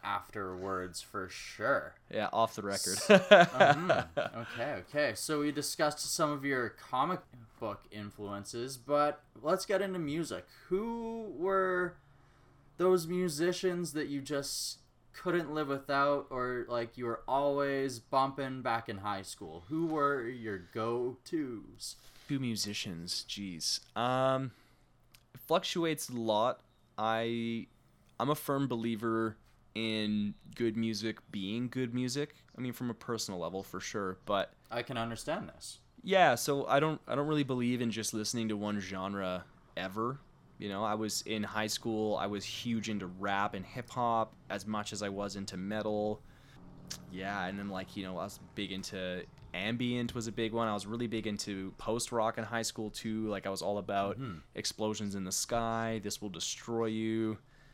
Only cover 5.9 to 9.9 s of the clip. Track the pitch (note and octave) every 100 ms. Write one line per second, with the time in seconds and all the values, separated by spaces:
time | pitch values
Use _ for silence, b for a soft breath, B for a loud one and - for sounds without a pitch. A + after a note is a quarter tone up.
5.9 | D3 - - D#3 C#3+ C#3 C3 A#2 - -
6.9 | B2+ D3+ E3 - B2 A2+ - A2 G2+ -
7.9 | G#2 G#2 G2 G2+ G2+ G2+ A#2+ C3 C3+ A#2+
8.9 | D3 D3 D3 - - D3 F#3 - G3 G3